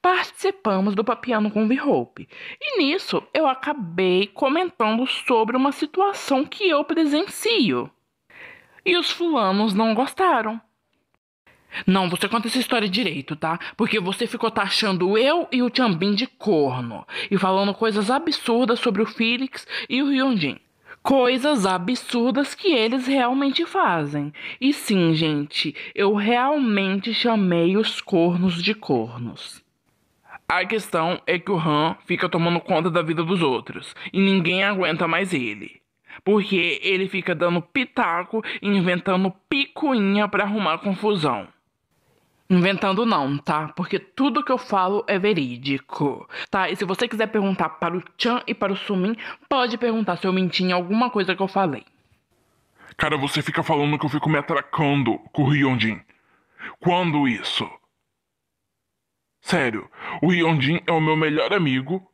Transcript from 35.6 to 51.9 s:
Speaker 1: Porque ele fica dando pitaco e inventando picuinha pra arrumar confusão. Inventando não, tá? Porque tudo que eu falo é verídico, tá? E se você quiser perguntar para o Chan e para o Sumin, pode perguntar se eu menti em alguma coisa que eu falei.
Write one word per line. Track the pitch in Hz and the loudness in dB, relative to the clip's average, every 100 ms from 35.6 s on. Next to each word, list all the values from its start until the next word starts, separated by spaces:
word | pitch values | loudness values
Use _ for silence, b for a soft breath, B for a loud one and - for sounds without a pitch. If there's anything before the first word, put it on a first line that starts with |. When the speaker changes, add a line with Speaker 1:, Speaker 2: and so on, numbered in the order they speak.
| 87 - _ _ B B | -14 -20 _ _ B B
Speaker 1:
Porque | - 208 190 190 170 139 | 2 2 2 0 0 -2
ele | 185 190 190 | 0 0 0
fica | 196 175 | -4 -4
dando | 165 175 175 | 0 2 0
pitaco | 170 - 254 - 208 170 175 220 B B | -2 -4 -2 -2 0 -2 -2 -6 B B
e | 196 | 0
inventando | 202 180 180 - 185 190 180 _ | 2 2 0 0 2 0 -2 _
picuinha | 277 277 - 302 247 196 202 208 | -2 -2 -2 0 2 2 2 2
pra | 202 | 0
arrumar | 202 214 180 165 | 0 0 -2 -2
confusão. | 202 180 208 208 151 113 95 _ _ _ _ _ _ _ _ _ _ | -2 -2 0 0 0 -2 -6 _ _ _ _ _ _ _ _ _ _
Inventando | 180 175 196 202 190 233 | 2 4 2 0 0 2
não, | 190 139 143 | 2 0 -2
tá? | - 151 156 | -2 -4 -4
Porque | - 180 190 | -8 -6 -6
tudo | - - 277 233 | -6 -2 0 0
que | 285 | -2
eu | 254 | -4
falo | - 202 185 202 - | 0 0 2 0 0
é | 196 | 0
verídico, | 202 185 135 120 131 135 - - 143 123 - B B | 2 0 -2 -6 -4 -4 -4 -2 -2 -2 -10 B B
tá? | 196 180 | -2 -2
E | 185 | -2
se | |
você | 185 190 240 | -4 -2 -2
quiser | 226 214 | -2 -2
perguntar | 214 196 190 165 | 0 0 0 -2
para | - 170 180 | -2 -4 -4
o | - _ | -8 _
Chan | 240 247 - | -2 -2 -4
e | |
para | 233 202 | -4 -2
o | 196 | -2
Sumin, | - 196 185 226 B B _ | -2 -2 0 -2 B B _
pode | 277 247 226 | 0 0 0
perguntar | 240 226 202 175 | -2 0 -2 -2
se | 190 | 0
eu | |
menti | 185 185 - | 2 0 0
em | 185 | 0
alguma | 180 175 214 247 | 0 0 0 0
coisa | 214 185 | 0 -2
que | 185 | 0
eu | 190 | 0
falei. | 196 190 127 - | 0 0 -2 -10